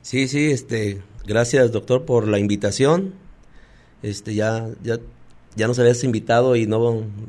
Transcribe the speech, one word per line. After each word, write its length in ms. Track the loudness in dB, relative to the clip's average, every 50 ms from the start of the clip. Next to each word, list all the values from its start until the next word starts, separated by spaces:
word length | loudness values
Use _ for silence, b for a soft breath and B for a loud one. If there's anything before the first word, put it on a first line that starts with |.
Sí, 260 | -12 -6 -4 -2 -2
sí, 240 | -2 -2 0 0 0
este, 520 | 0 -2 -2 -4 -4 -4 -2 -4 -4 -6 -12 -16 -18 -14 -8
gracias, 440 | -2 0 0 0 2 4 4 4 4
doctor, 360 | 2 -2 -2 0 0 -2 0
por 200 | 0 0 2 2
la 120 | 2 2 2
invitación. 760 | 2 0 0 0 -2 -4 0 2 2 4 4 2 0 -4 -10 -14 -20 -20 -20 -20 b b b b b b b b b b b b -10
Este, 320 | -10 -10 -8 -8 -6 -4
ya, 320 | -2 0 0 -2 -2 -4 -8 -10 -10 -6
ya, 160 | -6 -6 -6 -6 -12 -20 -20 -20 -20 -20 -20 -20 -14 -6
ya 120 | -2 -2 0
nos 100 | 2 4
habías 240 | 4 4 4 4 0
invitado 520 | -2 -2 -2 0 2 2 4 4 4 2
y 100 | 2 2
no, 380 | 0 0 0 0 0 0 -2 -6 -8 -10 -12 -14